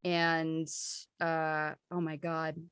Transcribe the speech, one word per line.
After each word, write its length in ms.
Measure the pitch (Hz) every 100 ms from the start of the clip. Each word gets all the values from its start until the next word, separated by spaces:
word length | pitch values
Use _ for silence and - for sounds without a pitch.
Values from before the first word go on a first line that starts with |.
and, 640 | 180 170 165 165 160 160 160 - - - - _
uh, 520 | 165 160 156 156 151 - _
oh 100 | 175
my 140 | 160
God 400 | 151 165 160 160 160 170